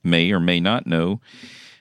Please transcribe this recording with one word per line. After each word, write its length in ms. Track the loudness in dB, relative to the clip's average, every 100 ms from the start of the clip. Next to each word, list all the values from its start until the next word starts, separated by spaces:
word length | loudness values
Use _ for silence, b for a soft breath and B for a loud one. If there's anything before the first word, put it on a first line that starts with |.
may 280 | 0 2 2
or 80 | 2
may 180 | 0 0
not 260 | 0 -2 -2
know, 340 | -2 0 -4 B B B B B B